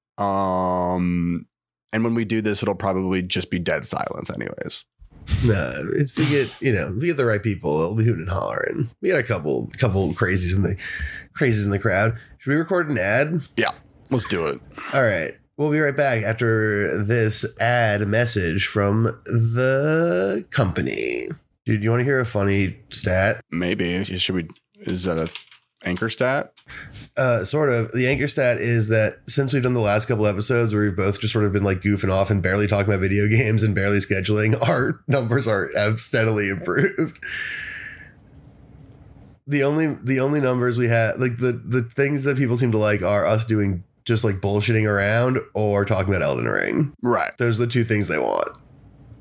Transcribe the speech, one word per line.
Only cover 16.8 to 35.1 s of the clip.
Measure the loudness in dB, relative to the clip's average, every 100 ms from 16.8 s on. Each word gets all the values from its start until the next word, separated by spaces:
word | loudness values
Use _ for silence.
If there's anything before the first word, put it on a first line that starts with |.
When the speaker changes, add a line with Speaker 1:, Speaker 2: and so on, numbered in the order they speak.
| 0 0
Speaker 2:
this | 0 2 2 2 0 0
ad | 0 2 2 2 0
message | 2 2 2 2 0 0
from | 2 2 2 0 -2 -4
the | 0 2 2 0 2 2 2 2 0 0 -2 -4
company. | -2 0 0 -2 -2 -4 -4 -6 -12 _ _ -2
Dude, | 0
you | 2
wanna | 0
hear | 2 0
a | 0
funny | 0 2 2 0 -4 -2
stat? | 0 2 2 2 0 -6
Speaker 1:
Maybe. | -4 -2 0 -2 -2
Should | -4 -4 -2 -2
we, | -6 -12 _ _
is | -8 -4 -2
that | -2
a | -4 -6 -18 -20 _ _
Anchor | -6 -4 -4
stat? | -2 -2 -2 -4 -12 -20 -18 -16 -18 -10 -2
Speaker 2:
Uh, | 2 2 0
sort | 0 2
of. | 2 0
The | 0 0
Anchor | 0 -2
stat | 0 0 0
is | 0 0 2
that | 2 2 -2 -2
since | 0 2
we've | 0
done | 0
the | 2
last | 2 2 2
couple | 2 2
episodes | 0 0 2 2
where | 2
we've | 0 2
both | 0 0
just | 0
sort | 2 2
of |
been, | 2
like, | 2 2
goofing | 0 0 2
off | 2 2
and | 2
barely | 2 2 2
talking | 2 2
about | 0
video | 0 0 2
games | 2 2 2
and | 2 2
barely | 2 0
scheduling, | 0 -2 0 0 2 2
<laughs> | 0
our | 0 -2 -4
numbers | -2